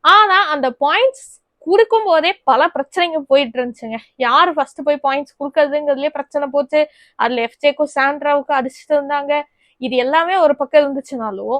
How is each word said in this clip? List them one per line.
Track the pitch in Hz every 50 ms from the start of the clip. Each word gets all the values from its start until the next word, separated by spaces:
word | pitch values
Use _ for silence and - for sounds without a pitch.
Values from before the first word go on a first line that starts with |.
| -
ஆனா | 302 370 415 427 403 370 381 403 311
அந்த | 302 294 262 262
பாயிண்ட்ஸ் | 247 _ 277 285 320 403 494 539 539 - - - - _ _ _ _ _
கொடுக்கும் | - 311 359 427 453 440 453 453 440
போதே | 403 330 320 302 349 381 _ _
பல | 277 262 262 302
பிரச்சனைங்க | 339 - - - _ - 370 349 339 320 311
போயிட்டு | 277 _ 269 277 285 233 226 254
இருந்துச்சுங்க. | 254 247 240 _ - 226 220 226 - _ _
யாரு | _ 254 240 240 294 339 359 320
ஃபர்ஸ்ட் | 302 269 - - - 285
போய் | 294 294 285
பாயிண்ட்ஸ் | 294 269 269 277 285 _ _
கொடுக்கறதுங்கிறதுலயே | _ 285 269 - 320 294 285 277 302 302 294 277 262 277 302
பிரச்சனை | 302 277 277 _ _ 294 285 277
போச்சு. | 254 285 285 269 302 302 302 302 _ _ _ _ _ -
அதுல | 226 233 254 240
எஃப் | 233 233 _ _
ஜேக்கும் | - 294 285 285 302 294 -
சாண்ட்ராவுக்கும் | 277 269 277 285 294 294 294 294 285 277 - 294
அடிச்சுட்டு | 269 247 254 - - - _
இருந்தாங்க. | 302 285 285 277 294 285 285 285 285 294 294 _ _ _ _ _ _ _
இது | 254 247 240
எல்லாமே | 254 247 262 294 320 330 349 381
ஒரு | 381 339 294 294
பக்கம் | 294 285 269 - 302
இருந்துச்சுனாலும் | 294 285 277 277 262 - 277 247 226 214 196 190 202 220 240